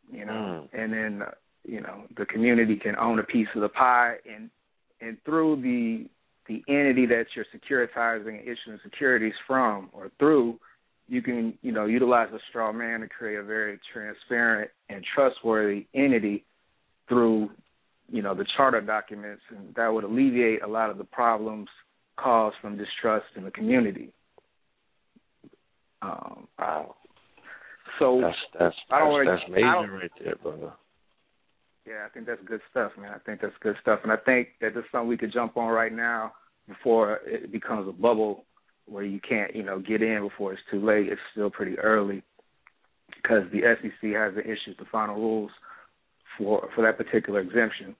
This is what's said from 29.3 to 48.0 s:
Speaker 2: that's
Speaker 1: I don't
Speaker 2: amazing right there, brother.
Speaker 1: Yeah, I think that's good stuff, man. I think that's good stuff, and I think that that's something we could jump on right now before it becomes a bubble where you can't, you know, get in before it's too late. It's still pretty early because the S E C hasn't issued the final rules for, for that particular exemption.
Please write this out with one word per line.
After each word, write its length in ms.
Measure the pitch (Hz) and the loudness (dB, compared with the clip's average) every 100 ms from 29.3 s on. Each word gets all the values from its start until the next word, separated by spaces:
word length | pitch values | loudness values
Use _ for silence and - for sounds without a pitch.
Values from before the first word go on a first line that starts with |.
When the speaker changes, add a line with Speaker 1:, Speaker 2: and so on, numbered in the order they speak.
Speaker 2:
that's 120 | 90 | 2
Speaker 1:
I 300 | - 92 120 | 2 4 6
don't 120 | 175 | 4
Speaker 2:
amazing 140 | 170 95 | 0 -8
right 120 | 90 - | -12 -10
there, 120 | 85 | -8
brother. 380 | - 82 78 76 - _ _ _ _ _ _ _ _ _ _ 110 | -6 -8 -10 -14 -16 _ _ _ _ _ _ _ _ _ _ -16
Speaker 1:
Yeah, 180 | 110 | -14
I 40 | 104 | -14
think 160 | 131 | -12
that's 160 | 113 113 95 | -10 -10 -8
good 140 | 110 - | -12 -6
stuff, 200 | 131 101 - | -4 -4 -6
man. 120 | 101 | -16
I 60 | 104 | -14
think 220 | - 104 | -12 -6
that's 120 | 101 - | -8 -4
good 140 | 110 101 | -4 0
stuff, 180 | - 107 | 2 2
and 80 | 110 | 2
I 60 | 110 | 2
think 320 | - 127 120 _ | 4 2 0 _
that 140 | 110 | -4
that's 140 | 113 113 | -4 -6
something 160 | 131 117 | -4 -2
we 100 | 120 | -2
could 140 | 113 | -2
jump 240 | 120 117 | -4 -4
on 120 | 123 113 | -2 0
right 260 | 113 113 | 0 0
now 400 | 113 117 117 110 - _ _ - | -2 -4 -2 -6 -12 _ _ -20
before 520 | - 127 113 104 107 | -4 4 4 4 0
it 260 | - 113 - | -4 -8 -6
becomes 360 | 107 - 110 95 | -8 -6 -6 -6
a 40 | |
bubble 520 | 90 117 110 107 98 _ _ _ _ - | 2 4 4 2 -2 _ _ _ _ -16
where 160 | 101 | -8
you 160 | 101 98 - | -6 -8 -4
can't, 280 | 113 101 | -2 -2
you 80 | 110 | -6
know, 160 | 98 95 | -8 -8
get 220 | 98 110 | -2 0
in 260 | 110 107 101 | 0 0 -4
before 260 | - 98 | -6 -8
it's 80 | 95 - | -8 -8
too 120 | 101 | -2
late. 240 | 107 107 98 | 2 2 2
It's 120 | 98 - | -4 -8
still 180 | 110 104 | -4 -4
pretty 280 | - 95 - | -4 -6 -2
early 460 | 107 110 101 98 _ _ _ _ _ _ _ _ _ | 2 2 2 -6 _ _ _ _ _ _ _ _ _
because 280 | - - 110 90 | -6 2 2 2
the 140 | 104 | 2
S 120 | 117 117 | 2 2
E 60 | 110 - | -2 -8
C 100 | 107 | -4
hasn't 340 | 104 107 98 | -2 -2 -2
issued 320 | 110 107 - 92 | -6 -8 -10 -16
the 60 | - | -6
final 240 | 110 107 | -4 -4
rules 360 | 104 110 110 104 - - - - _ _ _ _ - | -2 -2 -2 -4 -14 -20 -20 -20 _ _ _ _ -6
for, 320 | 101 107 - | 0 0 0
for 80 | - | 2
that 140 | 113 - | 2 2
particular 420 | 110 110 104 101 | 0 0 0 -2
exemption. 560 | 90 113 110 - 92 - | 0 0 0 -4 -14 -18